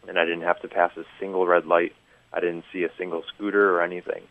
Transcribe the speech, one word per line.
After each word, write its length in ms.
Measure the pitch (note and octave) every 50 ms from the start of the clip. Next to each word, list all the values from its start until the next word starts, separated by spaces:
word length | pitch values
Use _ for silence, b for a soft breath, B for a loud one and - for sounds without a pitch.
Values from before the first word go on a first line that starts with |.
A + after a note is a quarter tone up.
| _ F#2
and 100 | F2+ F2+
I 60 | E2
didn't 180 | E2 E2+ E2+ E2
have 180 | F2 F2 - -
to 60 | F2
pass 280 | - F#2+ F2 F2 -
a 80 | E2 E2 - - -
single 280 | G2+ G2 F#2+ F#2 F#2
red 180 | F2 F2+ F2 D#2
light. 300 | D#2+ F2 E2+ F2 - - _ b b b b b b b
I 80 | E2+
didn't 240 | F2 F2 E2+ E2+ E2 - -
see 100 | F#2 F2
a 60 | E2 - -
single 240 | F2+ F2+ E2 E2 D#2+ - -
scooter 360 | _ G#2 G#2 G2 G2+ G2+ G2 F#2
or 80 | F2 F2
anything. 400 | F2 F2 F2+ F2 - - G1+ - -